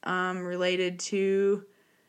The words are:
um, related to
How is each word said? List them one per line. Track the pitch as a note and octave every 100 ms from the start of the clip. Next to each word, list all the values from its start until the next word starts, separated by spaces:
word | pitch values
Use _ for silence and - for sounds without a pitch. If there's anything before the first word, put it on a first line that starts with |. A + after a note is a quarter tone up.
um, | - F3+ F#3 F#3
related | F3+ F3+ F3+ F3+ F3+ F3
to | - G3+ G3 G3 G3 G3+ G3+ _ _ _